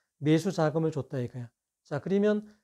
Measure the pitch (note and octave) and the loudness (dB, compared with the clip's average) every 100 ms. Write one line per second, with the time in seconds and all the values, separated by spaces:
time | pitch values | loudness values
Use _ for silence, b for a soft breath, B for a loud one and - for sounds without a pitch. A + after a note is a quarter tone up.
0 | _ - C#3+ D#3+ F#3 E3+ D#3 D3 D#3+ D#3 | _ -4 2 4 2 0 0 0 -2 -2
1 | B2+ C#3 B2 B2+ A#2+ _ _ _ - C#3+ | -6 -4 -6 -8 -14 _ _ _ -8 -6
2 | E3+ G3 G#3 G#3 G#3 B | 0 2 2 0 -4 B